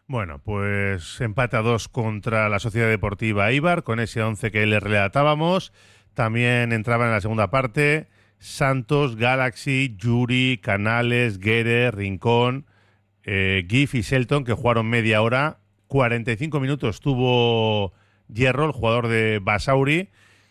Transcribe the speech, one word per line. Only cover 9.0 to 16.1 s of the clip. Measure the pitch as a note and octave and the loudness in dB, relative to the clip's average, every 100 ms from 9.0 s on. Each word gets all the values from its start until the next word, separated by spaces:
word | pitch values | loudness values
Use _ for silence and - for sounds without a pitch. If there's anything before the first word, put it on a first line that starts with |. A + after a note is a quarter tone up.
| C#3+ A2 | 0 0
Galaxy, | A#2+ C3 B2+ - - C3 C3+ G#2 | 0 2 0 -4 -4 -2 -2 -2
Yuri, | A2+ A#2+ B2 B2+ B2+ B2+ | 0 0 2 2 0 0
Canales, | - G2 G#2 A#2 A#2+ A#2+ A#2+ G2 | -2 0 0 0 2 2 0 -2
Guerre, | G2 A2+ A2+ A#2 B2 | 0 0 2 2 2
Rincón, | G#2 G2 F#2+ A#2+ A#2+ B2 C3 - _ _ _ _ _ | -2 -6 -2 2 2 2 -2 -10 _ _ _ _ _
eh, | - G2 F#2+ F#2+ E2+ | -6 -2 0 0 0
Gif | A#2+ C#3+ | 0 0
y | B2 | -2
Shelton, | G#2 C3 A#2+ C#3+ | -2 -2 0 -2
que | B2 | -2
jugaron | A2 A#2+ A#2 A2 | -2 2 2 0
media | A#2 A2 G#2+ | 0 2 2
hora. | A2+ B2+ D3 D#3 _ _ _ | 2 0 -2 -6 _ _ _
Cuarenta | C3+ A#2+ | 0 0